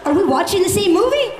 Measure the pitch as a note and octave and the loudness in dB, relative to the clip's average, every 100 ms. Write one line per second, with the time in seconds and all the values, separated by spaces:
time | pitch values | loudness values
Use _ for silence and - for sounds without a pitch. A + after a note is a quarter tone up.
0 | - D4 G4 C4+ F4 G4 F4+ G#4 G4+ E4+ | 0 0 0 0 0 0 0 0 2 2
1 | A#4 C#5+ B4 | 2 0 -4